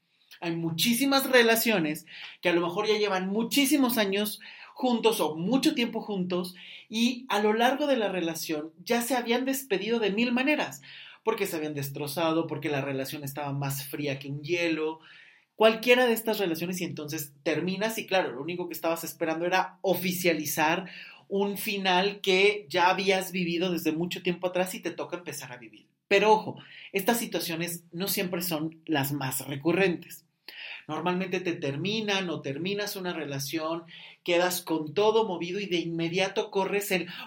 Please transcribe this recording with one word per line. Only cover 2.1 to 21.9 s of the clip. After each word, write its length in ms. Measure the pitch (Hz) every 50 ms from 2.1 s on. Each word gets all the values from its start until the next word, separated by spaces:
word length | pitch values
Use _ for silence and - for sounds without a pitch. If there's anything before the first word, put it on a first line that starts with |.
| - - - - - _
que 80 | - 175
a 40 | 170
lo 80 | 170
mejor 260 | 175 170 170 208 214
ya 100 | 220 208
llevan 300 | 214 208 202 190 185 185
muchísimos 720 | 190 196 220 233 - - 285 277 269 302 277 262 240 233 226
años 400 | 208 190 196 202 208 208 - - - - - - - - -
juntos 460 | - 262 254 240 220 - 220 - -
o 160 | 165 151 156
mucho 400 | 160 175 208 254 269 - 311 -
tiempo 260 | 247 233 - - 226
juntos 540 | - - 208 185 180 180 180 180 185 180 - - - - - - - _
y 360 | 214 226 233 254 247 - - -
a 100 | 202 208
lo 140 | 214 214 220
largo 320 | 226 233 262 277 277 302
de 120 | 285 262
la 120 | 233 208 190
relación 640 | 185 180 165 165 160 160 - - 156 151 156 160 - - 170
ya 180 | - 233 240
se 140 | 233 - 262
habían 300 | 240 233 226 233 269 262
despedido 540 | 269 269 - - - 202 180 202 220 233 233
de 120 | 214 196
mil 200 | 190 220 240 247
maneras, 500 | 240 247 262 302 302 - 175 139 - - - - - - - - - _ _
porque 220 | 220 226 - 196
se 120 | 160 170
habían 180 | 160 151 151 147
destrozado, 720 | 143 131 - - 143 147 139 - 175 165 160 160 165 156
porque 220 | 143 143 135 147 156
la 120 | 147 135
relación 420 | 135 139 135 131 135 - 151 147 143
estaba 300 | 135 - 151 147 143 139
más 300 | 139 139 135 139 - -
fría 340 | - - 151 147 139 135
que 120 | 139 143 139
un 120 | 143 147
hielo, 580 | 147 156 175 175 170 165 160 156 156 156 160 - - - - - - - - _ _ _ _
cualquiera 520 | - 220 226 226 220 - 247 247 254 254
de 60 | 240 226
estas 260 | 233 - 226 214 208
relaciones 420 | 196 175 160 156 175 180 185 180
y 40 | 175
entonces 480 | 147 139 147 151 143 160 156 - - - - _
terminas 540 | 170 151 151 175 180 190 185 214 226 226 214
y 80 | -
claro, 240 | - 190 185 165 135
lo 100 | 117 127
único 260 | 143 165 180 175 175
que 60 | 175 165
estabas 300 | - - 165 165 165 170
esperando 420 | 156 - - 170 160 160 165 175
era 320 | 175 185 185 - - - _
oficializar 1080 | - 190 175 - 180 190 180 - - 175 160 151 151 - - 170 151 156 170 185 185 - - - - - - - _
un 300 | - 202 196 202 202 202
final 640 | 196 - 220 202 196 190 190